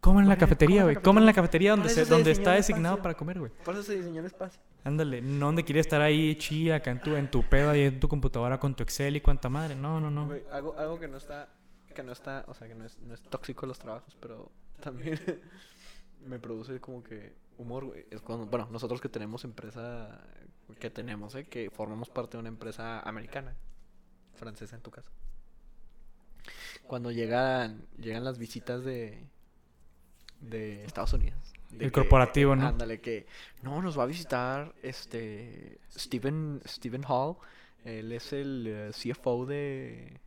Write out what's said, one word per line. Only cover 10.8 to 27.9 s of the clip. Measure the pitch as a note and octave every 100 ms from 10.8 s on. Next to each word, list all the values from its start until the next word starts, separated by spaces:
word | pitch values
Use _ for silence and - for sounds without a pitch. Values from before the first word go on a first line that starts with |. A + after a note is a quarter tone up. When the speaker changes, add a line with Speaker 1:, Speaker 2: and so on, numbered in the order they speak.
| D#3 E3+
Speaker 2:
que | D#3+
no | C#3
está, | - D3 D3 _ _ - _ -
que |
no | C3
está, | B2 - C3+ -
o |
sea, | - A2+
que | A2+
no | A2+
es, | -
no | A#2+
es | A#2
tóxico | - C3 - B2+ C3
los | B2+
trabajos, | A#2+ A2+ - _
pero | A#2 A2 - _ - -
también | - B2+ C3+ D#3
<laughs> | - D#3+ E3 - - _ - - - - C3
me | B2
produce | A2+ A2+ A2+ B2+
como | - B2
que | A#2 A2 G#2 - _ _
humor, | A#2 B2+ C3+
güey. | - -
Es | -
cuando, | - A#2 A2
bueno, | A#2+ A2+
nosotros | A2+ A#2+ B2
que | C3+
tenemos | A#2 G#2+ A#2
empresa, | B2+ A2 A2 A#2 A#2 A#2+ G#2+ G#2+ - - - - _ A2
que | A#2
tenemos, | - A#2 G#2+ G#2 C3
eh, | D3
que | B2 G#2+
formamos | - G#2 G#2+ A#2
parte | - A#2 A#2
de |
una | A2+
empresa | A2 A2+ G#2+ A2+ A2+
americana, | - A2 A2+ C#3 C3 - - - - - - _ _ -
francesa | A2+ G#2+ A2+ A#2+
en |
tu | A#2+
caso. | - - - - - - - - - - - - - - - - - - - -
Cuando | B2+ A#2+
llegan, | A#2 A2+ A#2+ C3 C3 A#2 G#2+ -